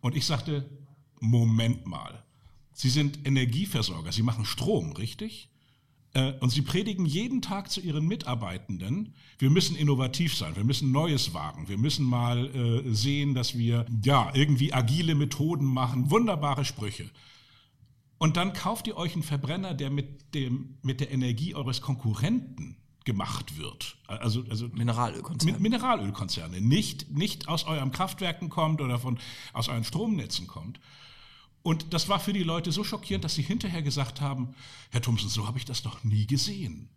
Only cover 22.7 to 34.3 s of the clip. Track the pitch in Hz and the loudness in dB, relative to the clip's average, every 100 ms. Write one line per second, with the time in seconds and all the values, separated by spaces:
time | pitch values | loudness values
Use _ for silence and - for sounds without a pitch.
22.7 | - _ _ - 98 92 - - 76 67 | -14 _ _ -2 -2 -2 -4 -8 -10 -12
23.7 | - - - - 107 120 110 113 110 117 | -10 -14 -14 -12 -4 0 0 -2 -4 -4
24.7 | 117 117 117 120 - - 170 156 - 214 | -2 0 2 0 -2 -6 0 2 4 2
25.7 | 240 247 226 101 101 92 - 80 90 107 | 2 2 0 0 -4 -4 -4 -6 2 6
26.7 | 147 - - - 143 202 - - 160 - | 6 4 -4 -6 -2 -2 -4 -4 -4 -2
27.7 | 156 135 127 185 - 214 - 170 160 156 | -2 -2 -2 -4 -2 -4 -4 -6 0 2
28.7 | 156 135 123 127 123 - - - - 113 | 2 0 -2 -2 -4 -6 -14 -10 -4 -2
29.7 | 117 113 156 226 196 - - 90 - 82 | -2 -2 -2 0 0 -2 -6 -8 -10 -12
30.7 | - - - - - - - - _ 170 | -12 -18 -20 -20 -20 -20 -20 -20 _ 0
31.7 | 160 - 165 190 196 - 202 165 165 175 | 0 0 -2 0 0 0 0 0 0 -2
32.7 | 180 208 208 - 190 156 - 139 226 208 | -2 -2 -6 -4 -4 -2 -2 0 0 -2
33.7 | 170 143 131 127 - 139 | -2 -2 -2 -2 -2 -4